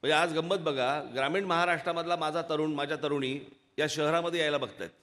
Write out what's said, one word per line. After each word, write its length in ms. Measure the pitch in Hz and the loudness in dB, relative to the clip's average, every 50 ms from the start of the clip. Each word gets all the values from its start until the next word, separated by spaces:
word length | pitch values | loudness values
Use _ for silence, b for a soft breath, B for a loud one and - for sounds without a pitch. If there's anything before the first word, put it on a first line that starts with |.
| - | 2
म्हणजे 100 | 139 151 | 4 4
आज 200 | 151 170 175 156 | 4 4 4 2
गंमत 240 | 160 160 170 190 | -2 0 0 0
बघा, 460 | 196 160 156 143 131 123 127 143 151 143 - 120 | 0 0 0 0 2 2 2 0 0 -2 -6 -4
ग्रामीण 300 | 127 135 139 160 196 202 | -2 -2 0 0 0 0
महाराष्ट्रामधला 720 | 185 175 165 175 175 170 160 - 175 170 170 165 165 175 | 2 2 2 4 2 2 0 0 -2 -2 -2 0 -2 -2
माझा 260 | 165 156 151 151 170 160 | 0 0 -2 -2 -2 -2
तरुण, 300 | - 160 151 156 156 151 | 0 0 0 0 0 0
माझ्या 240 | 147 147 143 156 | -2 -2 -2 -2
तरुणी 440 | 143 143 147 143 143 135 131 135 143 131 - - _ _ _ _ - | -2 -2 0 0 0 0 -2 -4 -6 -8 -12 -20 _ _ _ _ -2
या 80 | 147 151 | -2 0
शहरामध्ये 520 | 151 151 151 147 160 170 170 170 165 175 | 0 0 0 2 2 2 0 0 0 0
यायला 180 | 156 151 147 143 | 0 2 2 0
बघतायत. 320 | 135 110 98 - - 85 - _ | -2 -4 -6 -10 -12 -12 -12 _